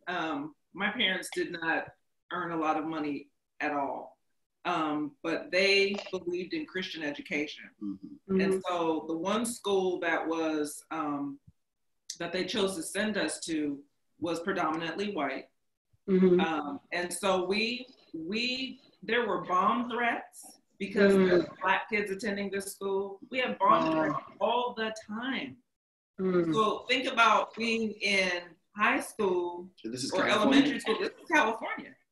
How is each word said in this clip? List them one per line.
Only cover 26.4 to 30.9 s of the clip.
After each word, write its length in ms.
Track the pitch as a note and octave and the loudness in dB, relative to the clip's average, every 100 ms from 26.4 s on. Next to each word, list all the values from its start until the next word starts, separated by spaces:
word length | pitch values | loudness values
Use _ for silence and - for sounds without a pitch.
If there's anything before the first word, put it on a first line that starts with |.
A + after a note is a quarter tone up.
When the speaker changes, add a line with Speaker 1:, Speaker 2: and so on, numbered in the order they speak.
| E3 | 4
Speaker 1:
So 320 | D#3+ G#3+ - - | 4 2 0 0
think 220 | C4 C4+ | 0 0
about 440 | A3+ A3+ G#3+ A#3+ - | 4 6 6 2 -2
being 360 | A3+ A3+ A3 | 0 0 -2
in 480 | G3+ G3+ G3 F#3 F3 F3 - _ G#3 | -2 0 2 2 0 -6 -18 _ 0
high 240 | A3 C#4 | 2 2
school 720 | - - G3 F3+ F3 F3 F#3+ _ | -2 -2 0 2 -2 -8 -14 _
Speaker 2:
So 120 | A3+ | -10
this 140 | B2+ | -6
is 80 | - | -2
Speaker 1:
or 120 | F#3 | 0
Speaker 2:
California. 340 | - G#3 G#3 C#4 | 2 4 6 6
Speaker 1:
elementary 200 | - A3 | 4 2
school. 200 | - | -2